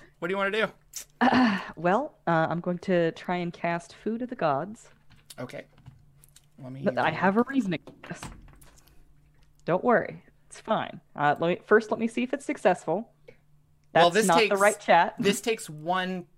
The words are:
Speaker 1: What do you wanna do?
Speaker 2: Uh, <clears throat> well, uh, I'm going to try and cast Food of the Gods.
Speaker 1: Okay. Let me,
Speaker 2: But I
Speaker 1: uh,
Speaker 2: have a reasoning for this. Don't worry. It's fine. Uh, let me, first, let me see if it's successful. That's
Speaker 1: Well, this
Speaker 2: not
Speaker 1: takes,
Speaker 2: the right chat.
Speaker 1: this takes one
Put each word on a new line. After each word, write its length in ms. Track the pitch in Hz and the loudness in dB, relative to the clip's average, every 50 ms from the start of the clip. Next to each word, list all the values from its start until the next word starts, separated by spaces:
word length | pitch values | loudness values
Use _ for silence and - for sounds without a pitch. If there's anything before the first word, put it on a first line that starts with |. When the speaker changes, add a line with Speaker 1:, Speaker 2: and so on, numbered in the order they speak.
| - - _ _ | -12 -20 _ _
Speaker 1:
What 80 | - 170 | -6 -4
do 40 | 190 | -2
you 40 | 196 | -2
wanna 140 | 196 196 196 | -2 -2 0
do? 160 | 220 214 - - _ _ _ - - - - _ - | -2 -2 -4 -6 _ _ _ -16 -16 -16 -14 _ 0
Speaker 2:
Uh, 380 | 240 262 247 247 254 226 196 185 - - | 2 4 4 4 4 2 2 -2 -6 -10
<clears throat> 80 | - | -8
well, 380 | - 160 175 185 233 285 311 - _ _ - | -2 0 2 2 2 0 -2 -10 _ _ 0
uh, 180 | 170 160 160 151 | 2 2 2 0
I'm 120 | 156 175 | -2 -4
going 180 | 170 185 180 175 | -4 -4 -6 -4
to 320 | - - 185 175 170 165 | -2 0 2 2 2 0
try 280 | 160 - - - 180 180 | -2 -4 -6 -6 -6 -4
and 140 | 175 170 170 | -4 -6 -6
cast 440 | - - 170 170 170 170 - - | -6 -4 -4 -4 -4 -6 -12 -18
Food 260 | - - 214 226 240 254 | -12 -8 -8 -6 -6 -8
of 60 | 240 | -10
the 80 | 254 | -6
Gods. 520 | - - 156 139 135 160 196 220 - - - - _ _ - - - _ - - - | -4 -2 0 0 -2 -4 -6 -10 -16 -20 -20 -20 _ _ -20 -20 -20 _ -18 -14 -12
Speaker 1:
Okay. 240 | 127 123 - - - - _ - - - - - _ - _ _ - - - - _ _ _ - 139 | -12 -12 -12 -14 -16 -18 _ -20 -20 -20 -20 -20 _ -20 _ _ -20 -20 -20 -20 _ _ _ -18 -16
Let 80 | 127 | -14
me, 120 | 131 135 143 | -10 -6 -4
Speaker 2:
But 120 | 190 147 | -2 0
I 120 | 127 123 160 | 0 0 -2
Speaker 1:
uh, 40 | 156 | 0
Speaker 2:
have 240 | - 175 190 196 | 0 0 0 2
a 60 | 220 240 - | 2 0 0
reasoning 320 | 269 269 220 190 165 143 _ | -2 -2 -2 -2 -4 -6 _
for 220 | - - - - - | -12 -20 -18 -16 -16
this. 120 | 180 - - - - - - - - - - - - - _ _ _ - - _ _ _ _ _ _ _ _ _ _ _ _ | -14 -14 -14 -16 -16 -18 -20 -20 -20 -20 -20 -20 -20 -20 _ _ _ -20 -20 _ _ _ _ _ _ _ _ _ _ _ _
Don't 180 | - 160 185 - | -2 -2 0 2
worry. 400 | 247 233 185 - - 156 165 - _ _ _ _ | 2 2 2 2 -2 -8 -16 -20 _ _ _ _
It's 140 | _ - - | _ -20 -12
fine. 400 | - - 220 175 127 - - - - _ - | -6 -4 -2 -2 -2 -6 -10 -16 -20 _ -6
Uh, 180 | - 147 - - - | 0 2 2 2 2
let 80 | 170 170 | 0 -2
me, 100 | 180 - - | -2 -2 2
first, 240 | - 214 220 220 214 | 4 4 4 4 2
let 80 | 226 220 | -2 -4
me 80 | 226 | -4
see 160 | 226 - - 240 | -4 -2 -4 -4
if 100 | 254 - | -4 -4
it's 120 | 285 - | -6 -6
successful. 640 | - 294 - - - - - - - 160 196 233 - _ _ _ - - _ _ _ _ _ _ _ _ _ _ _ - | -8 -6 0 2 2 2 2 0 -4 -4 -4 -4 -8 _ _ _ -20 -20 _ _ _ _ _ _ _ _ _ _ _ 4
That's 100 | 156 170 | 4 6
Speaker 1:
Well, 60 | 175 | 6
this 160 | 165 208 220 | 4 4 4
Speaker 2:
not 100 | 185 175 226 | 4 4 4
Speaker 1:
takes, 120 | 220 202 | 4 2
Speaker 2:
the 60 | 202 196 | 2 4
right 200 | 196 208 202 202 | 4 4 2 2
chat. 360 | - - 196 170 175 214 - - | 2 4 4 4 4 2 0 -2
Speaker 1:
this 220 | 240 196 202 - | 0 0 0 0
takes 300 | - 240 226 220 - - | -2 -4 -4 -4 -6 -12
one 560 | 156 151 151 165 180 185 185 180 185 180 175 - _ | -14 -8 -4 -4 -2 -2 -2 -4 -6 -8 -10 -12 _